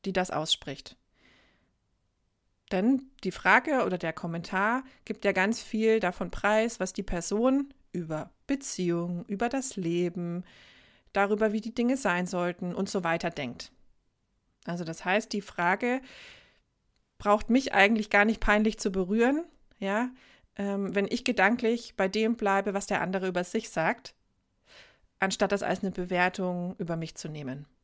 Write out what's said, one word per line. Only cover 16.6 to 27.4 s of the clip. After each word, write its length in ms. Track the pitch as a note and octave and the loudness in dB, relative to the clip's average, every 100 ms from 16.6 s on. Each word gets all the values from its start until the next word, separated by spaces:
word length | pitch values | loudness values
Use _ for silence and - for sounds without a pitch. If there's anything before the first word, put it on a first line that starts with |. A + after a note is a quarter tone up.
| _ _ _ _ _ _ | _ _ _ _ _ _
braucht 320 | G#3 G#3+ G#3+ | 2 2 4
mich 240 | B3 C4+ | 2 4
eigentlich 380 | - G3+ A3+ G#3 | 4 6 4 2
gar 140 | G3+ | 4
nicht 140 | G#3+ G#3+ | 4 2
peinlich 380 | - G#3+ G#3+ G#3+ | 4 4 2 0
zu 140 | G#3+ | -2
berühren, 540 | F#3+ F3+ A3 A#3+ D4 E4+ _ _ _ | -2 0 2 4 2 -4 _ _ _
ja, 320 | G3 G#3 B3+ B3+ - - _ | -2 0 -2 -6 -20 -20 _
ähm, 380 | - G3+ G3 G3 | -6 -4 -2 0
wenn 140 | G3+ G3 | 0 0
ich 160 | B3 | 0
gedanklich 680 | - A3 F#3+ A#3+ A3+ A#3 - | 0 4 4 4 2 0 -4
bei 120 | - F#3+ | -2 0
dem 280 | G#3+ A3 | 2 0
bleibe, 380 | A#3 G3+ G3 G3+ | 2 2 2 2
was 120 | G3 | -2
der 160 | - F#3+ | -2 -2
andere 260 | F3 F#3+ F#3 | 0 -2 -2
über 160 | F3 | -2
sich 260 | F3+ A3 - | -2 -4 -2
sagt, 440 | - D#3+ B3 - _ _ _ _ _ _ - - _ _ _ | 0 0 -2 -10 _ _ _ _ _ _ -20 -20 _ _ _
anstatt 320 | F#3+ - G3 | -2 2 2
das 120 | G3+ | 2
als 180 | - F#3 | 0 -2
eine 100 | F#3+ | -2
Bewertung 840 | F#3 F3+ F3+ F3+ F#3+ F3+ F3+ F3 F#3+ | -4 -2 0 0 0 -4 -2 -6 -6
über 180 | E3+ | -6
mich 200 | E3 D#3+ | -4 -6
zu 140 | - D#3 | -10 -10
nehmen. 360 | D3+ | -10